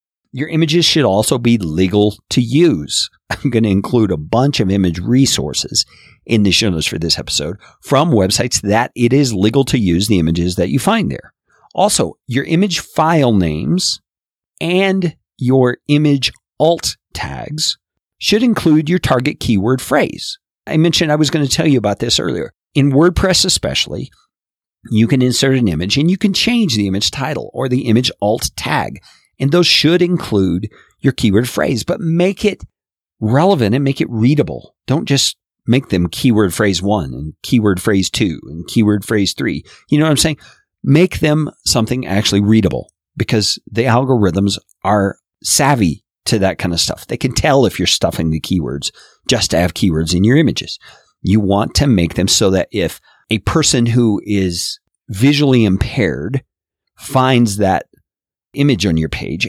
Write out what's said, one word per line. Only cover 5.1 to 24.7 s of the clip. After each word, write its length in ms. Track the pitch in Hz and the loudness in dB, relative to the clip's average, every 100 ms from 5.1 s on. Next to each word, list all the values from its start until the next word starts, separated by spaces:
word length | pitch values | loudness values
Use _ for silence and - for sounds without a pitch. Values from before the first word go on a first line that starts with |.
| 127 135 - 71 - - - - - _ _ - | 2 2 0 -4 -6 -6 -6 -6 -10 _ _ -2
in 180 | 113 | 0
the 80 | 101 | 2
show 180 | 87 107 | 2 0
notes 180 | 82 - | -2 -4
for 100 | 73 | -6
this 220 | 82 - | -4 -4
episode 380 | - - 73 98 - _ | -4 -6 -6 -10 -16 _
from 300 | - 139 170 | -2 0 2
websites 500 | 117 95 - 123 - | 2 2 0 -2 -2
that 300 | 101 107 123 - | 0 0 0 0
it 180 | 120 | 2
is 200 | 135 135 | 2 2
legal 300 | 101 104 135 - | 2 2 2 0
to 120 | 131 | 0
use 300 | 98 85 104 | 2 2 2
the 120 | 95 | 2
images 360 | 80 82 87 92 | 2 0 -2 -2
that 140 | 87 | -2
you 100 | 127 | 0
find 320 | - 226 170 | 0 0 -2
there. 220 | 65 - _ _ _ _ | -6 -12 _ _ _ _
Also, 440 | - 202 - 90 - - | -2 0 0 -4 -6 -6
your 160 | 123 - | -6 -2
image 340 | 160 202 165 | 0 0 -2
file 540 | - - 160 170 131 | -6 -2 2 4 4
names 680 | 104 85 76 123 180 - - _ _ _ _ _ _ | 2 0 -2 -2 -2 -2 -6 _ _ _ _ _ _
and 560 | 165 185 196 190 175 - _ _ | -2 0 0 0 -2 -6 _ _
your 400 | 120 131 123 120 - | 0 2 2 0 -2
image 440 | 147 151 139 - - _ _ | 0 2 0 -2 -8 _ _
alt 380 | 156 170 - - _ | 0 0 -4 -10 _
tags 640 | - - 127 - 156 - - _ _ _ _ | -12 -12 -10 -12 -6 -6 -6 _ _ _ _
should 260 | - 214 | -2 2
include 460 | 247 214 165 151 151 | 2 2 2 2 2
your 100 | 180 | -2
target 400 | - 127 127 - | 0 0 -2 -6
keyword 420 | - 104 104 131 | -2 0 2 -2
phrase. 580 | - 143 - - - - _ _ - | 0 0 0 -4 -12 -14 _ _ -4
I 100 | 156 | 0
mentioned 340 | 165 160 165 | 2 2 0
I 40 | 151 | 0
was 140 | 147 | 0
gonna 180 | 160 139 | 0 -2
tell 200 | - - | 0 2
you 100 | 131 | 2
about 220 | 104 101 | 2 -2
this 200 | 120 - | -2 -2
earlier. 340 | - 90 - - _ | -2 -4 -8 -12 _
In 180 | 151 139 | 0 2
WordPress 540 | 135 170 165 190 180 190 | 4 4 2 0 0 0
especially, 680 | - - - - - - - _ _ _ _ _ | -2 -4 -4 -4 -6 -10 -14 _ _ _ _ _